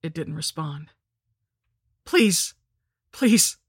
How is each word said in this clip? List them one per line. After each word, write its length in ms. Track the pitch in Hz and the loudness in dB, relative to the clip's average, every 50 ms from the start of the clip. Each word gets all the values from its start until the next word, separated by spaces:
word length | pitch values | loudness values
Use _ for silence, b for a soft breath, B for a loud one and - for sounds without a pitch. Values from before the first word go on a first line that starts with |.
It 100 | - 165 | -10 -10
didn't 220 | 156 165 156 156 151 | -8 -8 -8 -8 -8
respond. 560 | 156 151 - - - 160 151 143 143 151 - _ _ _ _ _ _ _ _ _ _ _ _ _ _ _ _ _ _ _ _ _ _ _ | -8 -8 -8 -8 -6 -8 -8 -8 -12 -14 -18 _ _ _ _ _ _ _ _ _ _ _ _ _ _ _ _ _ _ _ _ _ _ _
Please, 500 | - - 359 240 214 180 - - - - _ _ _ _ _ _ _ _ _ _ _ | 0 2 4 4 4 2 0 -4 -6 -8 _ _ _ _ _ _ _ _ _ _ _
please. 440 | _ - 269 240 208 220 - - - _ _ | _ 0 2 4 4 4 4 2 -2 _ _